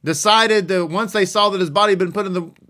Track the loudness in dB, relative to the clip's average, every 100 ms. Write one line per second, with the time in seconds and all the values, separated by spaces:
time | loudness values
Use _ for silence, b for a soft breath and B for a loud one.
0 | -4 -2 2 4 4 2 2 -2 -2 -4
1 | -2 -2 0 2 0 0 -2 2 2 2
2 | 0 -4 -4 -6 -8 _